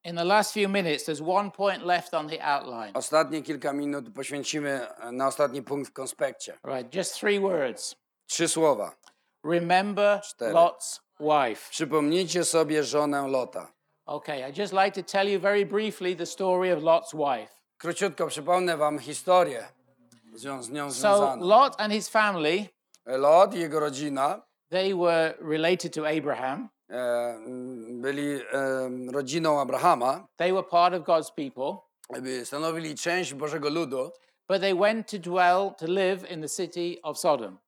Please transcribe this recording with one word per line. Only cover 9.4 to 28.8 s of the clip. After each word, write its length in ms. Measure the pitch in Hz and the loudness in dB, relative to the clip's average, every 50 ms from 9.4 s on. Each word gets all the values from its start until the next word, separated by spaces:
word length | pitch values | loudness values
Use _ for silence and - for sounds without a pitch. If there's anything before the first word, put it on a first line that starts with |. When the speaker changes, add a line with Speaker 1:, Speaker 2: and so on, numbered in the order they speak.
| - | -4
Speaker 1:
Remember 760 | 151 170 175 175 170 180 185 196 208 202 196 202 202 208 196 | -2 0 0 2 4 2 2 2 0 0 2 4 4 4 2
Speaker 2:
Cztery. 320 | - - - _ 117 110 - | -2 -12 -10 _ -4 2 6
Speaker 1:
Lot's 460 | 165 170 170 - - - - - - _ _ _ _ | 6 6 6 4 -4 -10 -10 -10 -12 _ _ _ _
wife. 500 | 151 151 151 147 135 117 104 - - - | 2 4 4 4 4 2 -2 -6 -12 -12
Speaker 2:
Przypomnijcie 760 | - - 160 139 151 156 147 147 165 180 190 160 160 180 165 | -6 -6 -2 0 2 2 2 4 2 2 0 0 0 0 0
sobie 400 | - 165 165 156 147 156 151 143 | 2 2 2 2 4 2 0 0
żonę 440 | 117 123 147 151 147 143 139 139 135 | 2 0 0 2 2 0 -2 -2 0
Lota. 440 | 135 131 120 - - 92 80 - _ _ _ _ _ _ _ | 0 -2 -2 -2 -8 -12 -12 -12 _ _ _ _ _ _ _
Speaker 1:
Okay, 300 | - 147 151 - - 147 135 | -10 -10 -8 -8 -8 -8 -8
I'd 160 | 127 135 143 170 | -8 -10 -6 -6
just 140 | 208 185 | -6 0
like 300 | 185 190 190 202 196 196 | 2 2 2 2 0 -6
to 0 | 175 - | -8 -2
tell 160 | - 196 196 196 | -2 0 0 2
you 120 | 202 185 | 0 2
very 260 | 165 202 202 202 202 | 2 2 2 2 2
briefly 500 | - 202 208 220 214 196 - 185 180 185 | 2 0 -2 -2 -2 -4 -4 -4 -4 -2
the 100 | 165 170 | -2 -6
story 460 | 160 - - 190 185 185 180 185 185 | -8 -4 -2 0 2 2 2 2 2
of 100 | 175 151 | 0 2
Lot's 320 | 156 165 165 165 - - - | 4 4 4 4 2 -4 -4
wife. 400 | 156 147 143 127 113 - - _ _ _ _ _ _ | -2 0 0 0 -2 -6 -14 _ _ _ _ _ _
Speaker 2:
Króciutko 480 | - 165 170 - 202 196 147 - 160 | -8 -6 -2 -2 -2 -2 0 -2 -4
przypomnę 500 | 160 - 156 143 156 175 185 180 175 165 | -4 -4 -6 0 2 2 2 2 0 0
wam 220 | 151 151 151 151 143 | 2 0 0 0 -2
historię 680 | 117 147 147 - - 180 180 180 175 151 127 113 101 90 _ _ _ _ _ _ _ _ - _ _ _ 110 | -6 -8 -10 -6 2 6 6 6 6 4 -2 -8 -10 -14 _ _ _ _ _ _ _ _ -20 _ _ _ -20
zwią-, 280 | 110 120 139 139 131 | -14 -10 -10 -10 -10
z 80 | 120 113 | -10 -8
nią 200 | 135 147 143 139 | -6 -6 -6 -6
Speaker 1:
So 60 | 127 123 | -4 0
Speaker 2:
związaną. 460 | 135 208 202 202 196 135 131 113 175 | 4 6 6 6 6 4 0 0 4
Speaker 1:
Lot 280 | 180 214 240 277 269 269 - | 6 8 8 8 6 2 -4
and 120 | 214 208 | -2 -2
his 160 | 208 214 - - | -2 -2 -4 0
family, 600 | - 220 214 208 196 170 151 151 170 202 208 185 _ _ _ _ _ _ _ | 2 2 2 2 2 0 0 2 0 0 -2 -8 _ _ _ _ _ _ _
Speaker 2:
Lot 480 | 117 127 131 139 147 160 175 196 196 220 | -4 -2 4 6 8 10 8 8 6 4
i 40 | 175 | -4
jego 220 | 165 156 147 156 | -4 -2 0 0
rodzina, 640 | 151 147 135 131 151 147 139 135 135 151 190 220 _ _ _ _ _ _ | 0 0 -2 -4 -6 -4 -2 0 0 0 0 -4 _ _ _ _ _ _
Speaker 1:
they 240 | 160 185 190 196 196 | -2 0 0 0 0
were 400 | 175 175 170 170 165 160 160 - - | 2 2 4 4 4 2 0 -2 -6
related 540 | - 156 156 156 160 170 185 180 - 165 - | -4 -2 0 2 4 2 2 2 -2 -6 -6
to 140 | 156 151 151 | -4 -2 0
Abraham. 600 | 156 160 135 147 127 113 127 131 139 202 254 214 _ _ _ _ | 0 0 0 -2 -2 -2 -2 -4 -4 -6 -8 -12 _ _ _ _
Speaker 2:
e, 40 | 104 | -8
m, 1040 | 123 127 120 120 120 120 120 117 113 110 123 127 127 127 127 131 117 110 117 123 120 | -4 -2 -2 0 -2 -2 -4 -8 -10 -12 -12 -10 -10 -10 -10 -12 -12 -12 -12 -10 -6
byli, 400 | 123 135 139 143 143 147 143 135 117 101 | -4 -4 -2 -2 -2 -4 -4 -4 -6 -4
em, 580 | 120 139 135 135 131 131 | -4 -2 0 0 -2 -2